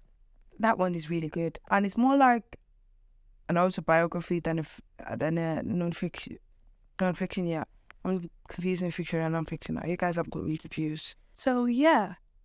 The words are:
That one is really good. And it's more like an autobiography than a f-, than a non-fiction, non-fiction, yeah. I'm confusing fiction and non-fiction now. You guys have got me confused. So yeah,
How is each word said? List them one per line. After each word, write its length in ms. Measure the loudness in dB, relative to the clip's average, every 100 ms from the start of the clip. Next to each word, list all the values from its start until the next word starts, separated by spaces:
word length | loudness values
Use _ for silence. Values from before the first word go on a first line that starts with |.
| _ _ _ _ -20 0
That 200 | 0 2
one 160 | 0
is 160 | 0 -2
really 180 | -4 -2
good. 300 | -4 -4 -6 0
And 140 | 2
it's 120 | 2 2
more 200 | 4 6
like 420 | 6 6 -2 -20 _ _ _ _ _ _ _ _ -2
an 100 | 2
autobiography 840 | 2 0 4 4 4 -2 -2 -2
than 180 | 0 -4
a 40 |
f-, 180 | -6 -14 _ -16 -10 -2
than 220 | 0 0
a 240 | -2 -2
non-fiction, 760 | -2 -2 -2 -4 -8 -8 -14 -16 _ _ -20 _ _ -2
non-fiction, 460 | -2 -2 -4 -4 -2
yeah. 180 | -4 -6 -14 _ -10
I'm 260 | -4 -4 -6 -16 -14
confusing 420 | -6 -2 -2 -2
fiction 300 | -4 -4 -2
and 120 | 0
non-fiction 420 | -2 -4 -8 -6
now. 80 | -6
You 120 | -4 -2
guys 200 | -2 -2
have 140 | -6
got 140 | -6
me 120 | -6 -6
confused. 600 | -8 -6 -6 -6 -10 -16 _
So 320 | -4 0 2 2
yeah, 480 | 4 6 6 2 -8 _ _